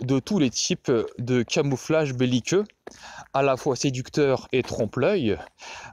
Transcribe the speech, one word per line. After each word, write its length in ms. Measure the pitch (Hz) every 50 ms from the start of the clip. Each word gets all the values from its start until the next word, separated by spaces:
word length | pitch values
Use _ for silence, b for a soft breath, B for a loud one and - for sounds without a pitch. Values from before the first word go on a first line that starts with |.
de 200 | - 123 135 131
tous 180 | - - 208 190
les 120 | 143 120
types 420 | - - - - 180 - - - 127 110 101 - - -
de 240 | 123 117 127 123
camouflage 680 | 113 - - 170 147 143 135 - - - 156 160 156 139
belliqueux, 520 | 127 123 127 123 127 123 - - 160 196 214 - _ _ - - B B B B B B B B
à 100 | - 135
la 140 | 139 139 131
fois 180 | 123 - 147 127
séducteur 720 | - - 143 127 127 127 - - 156 147 135 131 120 - -
et 100 | - 131
trompe-l'œil. 760 | 113 - - - 117 101 - 127 131 175 214 185 127 107 95 78 - - _ B B B B B B B